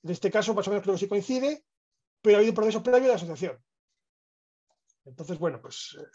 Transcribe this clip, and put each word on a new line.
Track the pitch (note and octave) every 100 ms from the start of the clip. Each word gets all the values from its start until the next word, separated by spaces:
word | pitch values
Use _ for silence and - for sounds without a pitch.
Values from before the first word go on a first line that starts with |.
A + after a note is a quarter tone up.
En | E3
este | F3 G3
caso, | G#3+ G#3+
más | G#3+ F#3+
o |
menos | G3+
creo | G3
que | F3+
sí | G3
coincide, | G3+ F#3+ B3+ C4+ D4+ _ _ _ _ _ _
pero | A3
ha | G3+
habido | A3
un |
proceso | G#3+ G#3+ G#3+
previo | A#3+ B3 C4
de |
asociación. | G#3 E3 D3 E3 B2+ _ _ _ _ _ _ _ _ _ _ _ _ _ _
Entonces, | C3+ C3 D#3 E3+
bueno, | E3 B2
pues, | A#2 - - -
eh, | -